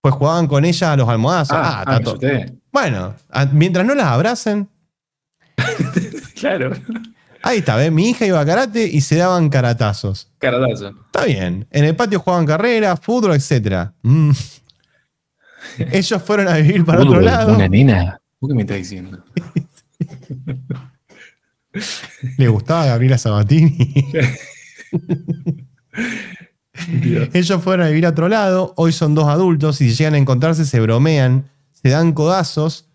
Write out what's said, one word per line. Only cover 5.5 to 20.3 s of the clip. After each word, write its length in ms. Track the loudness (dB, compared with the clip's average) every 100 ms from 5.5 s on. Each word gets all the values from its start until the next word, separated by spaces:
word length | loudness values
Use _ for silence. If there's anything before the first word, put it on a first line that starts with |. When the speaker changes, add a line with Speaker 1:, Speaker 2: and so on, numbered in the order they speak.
| -6
Speaker 2:
<laughs> 320 | -4 -2 -2 -4 -6 -12 -16 -8
Claro. 340 | -4 -2 -4 -6 -10 -14 -14 _ _ _
Speaker 1:
Ahí 140 | -4 -2
está, 160 | 0 0
¿ves? 140 | 2
Mi 180 | 2 0
hija 140 | 0 0
iba 140 | 0
a 60 | 2
karate 380 | 0 0 -2
y 160 | -2 0
se 160 | 0 2
daban 320 | 2 2 2
karatazos. 800 | 2 0 0 -2 -2 -6 -8 -12 _
Speaker 2:
Karatazo. 500 | -2 0 -2 -4 -10 -16 _
Speaker 1:
Está 180 | -2
bien. 420 | 0 0 -2 -6 -4
En 140 | 0
el 100 | 0 0
patio 220 | 0 -2
jugaban 260 | 0 0 0
carrera, 500 | 0 0 0 0 -2
fútbol, 380 | -2 0 2
etcétera. 580 | 0 2 0 0 -2 -4 _
Mm. 280 | 0 2 4 0 -2 -16 _ _ _ _ _ _ _ _ _ -20 -18 -10
Speaker 2:
<laughs> 120 | -4
Speaker 1:
Ellos 300 | -2 0 -4
fueron 260 | -2 0 2
a 80 | 2
vivir 280 | 4 4
para 140 | 4 4
otro 100 | 6
Speaker 2:
Fútbol, 120 | 6
Speaker 1:
lado. 300 | 4 4 4
Speaker 2:
una 140 | 4 4
nena. 520 | 4 6 4 0 -6 _ _
¿Vos 80 | -4
qué 60 |
me 80 | -2
estás 140 | -2 -6
diciendo? 460 | -8 -14 -16 -18 _
<laughs> 60 | -10 -6 -8 -8 _ _ _ -12 -12 -16